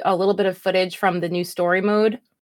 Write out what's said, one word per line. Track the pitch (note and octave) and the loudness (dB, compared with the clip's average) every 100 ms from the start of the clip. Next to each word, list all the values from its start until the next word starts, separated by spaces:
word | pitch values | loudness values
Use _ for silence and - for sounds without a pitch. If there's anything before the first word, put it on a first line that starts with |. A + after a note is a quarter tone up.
| - | 0
a | F3+ | 0
little | G3 G3+ | 2 2
bit | F#3+ | 0
of | F3+ | -2
footage | F#3+ F#3 F#3 - | -2 0 -2 0
from | G3 F3 | -2 0
the | E3 | -2
new | F3 | -4
story | F3+ - F3 F#3 | -4 -2 0 0
mode. | G3+ G#3 A3 A3+ _ _ _ | 2 2 2 -2 _ _ _